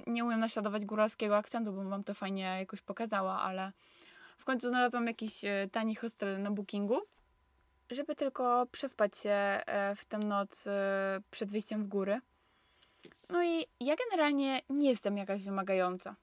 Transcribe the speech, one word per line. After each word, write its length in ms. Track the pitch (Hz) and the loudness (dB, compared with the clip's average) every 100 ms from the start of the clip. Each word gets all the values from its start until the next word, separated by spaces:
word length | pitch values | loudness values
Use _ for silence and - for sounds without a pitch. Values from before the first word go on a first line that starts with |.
| - | 0
nie 180 | 233 | 0
umiem 160 | 240 226 | 0 2
naśladować 440 | 226 226 208 208 | 0 0 -2 -2
góralskiego 520 | 208 214 214 - 214 208 | -2 2 2 2 2 2
akcentu, 360 | 214 240 214 | 2 -2 -2
bo 120 | 190 | -4
wam 200 | 190 196 | -4 -4
to 100 | 202 | -6
fajnie 280 | 202 196 196 | -6 -4 -2
jakoś 380 | 190 185 190 202 | -2 -4 -6 -10
pokazała, 600 | - 190 226 208 190 190 | -10 -6 -2 -2 0 -2
ale 320 | 185 190 190 - _ - - - - - | -2 -4 -6 -10 _ -20 -20 -20 -20 -10
w 60 | |
końcu 240 | - 254 240 | -2 0 2
znalazłam 380 | 247 247 240 233 | 4 4 2 -2
jakiś, 380 | 226 220 - | -2 -6 -4
e, 240 | 202 202 196 | -2 0 0
tani 220 | 233 220 | 0 -2
hostel 480 | 220 233 - 202 196 | -2 -4 -2 -2 -2
na 80 | 202 | -2
Bookingu, 500 | 208 196 202 202 262 427 _ _ _ _ _ _ _ - | -4 -4 -2 0 0 -4 _ _ _ _ _ _ _ -10
żeby 240 | 247 294 | -6 -4
tylko 520 | 294 277 - 247 240 247 | -2 -2 2 4 4 2
przespać 460 | - 269 - 208 - | -2 -4 2 0 2
się, 120 | 208 | 0
e, 640 | 202 202 196 - 202 196 | 2 2 0 0 0 0
w 100 | 202 | -2
tę 140 | - 214 | -6 -2
noc, 480 | 208 202 202 - - | 0 0 0 -2 0
e, 540 | 202 196 196 196 190 - | 0 2 2 0 -2 -6
przed 220 | - 202 | -6 -4
wyjściem 320 | 208 - 214 | -2 -2 -2
w 40 | 202 | -2
góry. 320 | 202 190 220 - _ _ _ _ _ _ _ - - - | 0 0 -2 -4 _ _ _ _ _ _ _ -20 -20 -2
No 140 | 349 | 2
i 220 | 349 330 - - | 2 2 -2 -2
ja 140 | 247 311 | 0 0
generalnie 640 | 480 370 294 285 269 262 - | 2 2 4 4 2 0 0
nie 200 | 277 285 | 2 4
jestem 280 | 240 202 202 | 4 2 -2
jakaś 260 | 196 196 | -2 -4
wymagająca. 720 | 196 196 190 190 180 180 - - | -2 -2 2 2 2 0 -8 -16